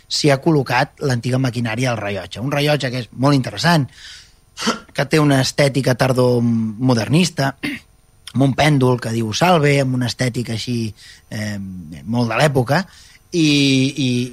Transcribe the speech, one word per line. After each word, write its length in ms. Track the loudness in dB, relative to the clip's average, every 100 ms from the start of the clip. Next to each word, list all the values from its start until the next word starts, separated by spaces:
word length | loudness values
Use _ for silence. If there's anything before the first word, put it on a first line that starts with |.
| -10
s'hi 240 | -2 2
ha 60 | 2
col·locat 540 | 2 0 0 -2 -2 -4 -4
l'antiga 320 | -2 -2 -2
maquinària 540 | -2 -2 -4 -2 -4
del 100 | -4
rellotge. 400 | -6 -8 -10 -8
Un 80 | -4
rellotge 380 | -2 0 0 -2
que 140 | -6
és 60 | -8
molt 260 | -2 2 2
interessant, 480 | 0 -2 2 2 0 -8 -20 -20 -20 _ _ -6 -6 -6 -6 -6
que 80 | 0
té 160 | 2
una 220 | 4 4
estètica 500 | 2 0 0 2 0
tardomodernista, 1600 | 2 2 2 2 2 2 0 -2 -2 0 0 2 2 2 -2 -4 -4 -8 -10 -14 _ _ _ -8
amb 100 | 0 0
un 100 | 2
pèndol 420 | 2 4 4 2
que 140 | -2
diu 180 | -4 -2
Salve, 440 | 0 2 4 4 2
amb 160 | 2 0
una 140 | -2
estètica 440 | -2 -2 -2 -4
així, 360 | -6 -4 -4 -4 -8 -20 -20 _
eh, 280 | -8 -6 -8
molt 720 | -10 -12 -14 -12 -4 -2 0
de 80 | 2
l'època, 420 | 2 2 0 -2 -4 -12 -20 -20 _
i, 180 | 0 2
i, 640 | 4 2 2 0 -2 -2 -2 -4